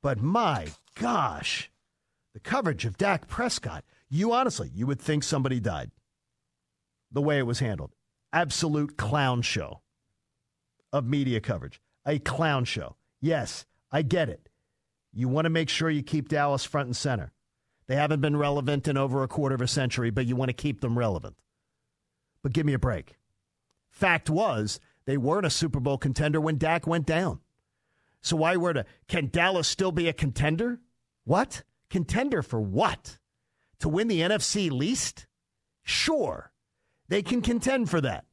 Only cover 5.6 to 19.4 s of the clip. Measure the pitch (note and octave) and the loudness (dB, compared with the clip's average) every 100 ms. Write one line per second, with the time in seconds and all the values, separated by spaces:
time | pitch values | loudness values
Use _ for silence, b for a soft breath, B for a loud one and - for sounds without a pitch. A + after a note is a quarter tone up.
5.6 | G2+ D#2 A1+ _ _ _ _ _ _ _ | -2 -4 -8 _ _ _ _ _ _ _
6.6 | _ _ _ _ _ B2+ C#3+ C#3+ B2 A#2+ | _ _ _ _ _ -2 2 2 0 0
7.6 | B2+ F#2+ C#2 _ _ _ _ D#3+ E3+ - | -2 -2 -8 _ _ _ _ -2 0 0
8.6 | E3 D3 D3 - G#2+ D3 C3+ B2 A#2+ - | 0 2 0 -2 -2 2 2 2 0 -4
9.6 | D2+ - _ _ _ _ _ _ _ _ | -6 -12 _ _ _ _ _ _ _ _
10.6 | _ _ _ C#3+ B2 C#3+ C3 A2+ - F#2+ | _ _ _ -2 0 0 2 0 0 -4
11.6 | - - _ _ - D3 - C3 D#3+ C#3 | -6 -16 _ _ -2 -2 -2 0 2 2
12.6 | B2 - C#2+ - _ _ C#3+ D#3+ - - | 0 -4 -8 -14 _ _ 0 0 -2 -10
13.6 | - _ _ C#3+ C#3+ F3 C#3+ F2 _ _ | -14 _ _ -2 2 2 0 -4 _ _
14.6 | _ _ _ _ _ G#2 B2+ C#3 E3 E3 | _ _ _ _ _ -4 0 2 2 2
15.6 | D#3+ - D#3+ D3+ C3 D#3 C#3 D3+ C#3+ C#3 | 0 0 0 0 0 -2 0 0 2 0
16.6 | - D3 C3 A#2+ D3 A#2 C2+ _ _ _ | -2 -4 -2 -2 -2 -2 -4 _ _ _
17.6 | _ _ - C3+ D3+ D3+ D3+ D3 D3 C#3+ | _ _ -4 0 2 2 2 2 2 0
18.6 | C3+ C#3+ C#3+ C3+ C3+ C3+ C3 - | 0 -2 0 0 0 0 -2 -2